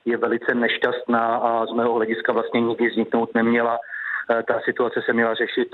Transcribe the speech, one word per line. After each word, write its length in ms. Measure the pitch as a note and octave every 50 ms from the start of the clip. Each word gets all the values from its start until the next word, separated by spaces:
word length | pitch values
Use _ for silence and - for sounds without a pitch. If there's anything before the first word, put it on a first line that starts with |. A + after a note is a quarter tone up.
| -
je 120 | A#2+ A#2+
velice 380 | A#2 A#2 A2 A#2+ A#2 - - B2
nešťastná 800 | A#2+ A#2 A2 - - - B2 B2 B2 - - A#2 A2+ A#2 A2+ A2+
a 300 | A2+ A#2 A#2 A#2 A2+ A2+
z 80 | A#2 A#2
mého 180 | A#2 A#2 A#2+ A#2
hlediska 400 | A#2 A2 A2 A2 A2+ - B2+ A2+
vlastně 280 | A2+ A2+ A2+ - A#2+
nikdy 280 | A#2 A#2 A2+ - A#2+ A2
vzniknout 460 | - A2+ A2 - - A#2 A2+ A2+ -
neměla. 420 | A#2 A#2 A#2 A#2+ A#2+ A#2 A2+ A#2 A#2 - - - - - - - - - -
Eh, 120 | A#2 A2+ A2
ta 160 | - A#2 - -
situace 360 | B2 - - B2 A2+ - B2 -
se 80 | - A#2+
měla 200 | A#2 A#2 A2+ A2
řešit, 340 | A#2 A#2 - - B2+ A#2+ -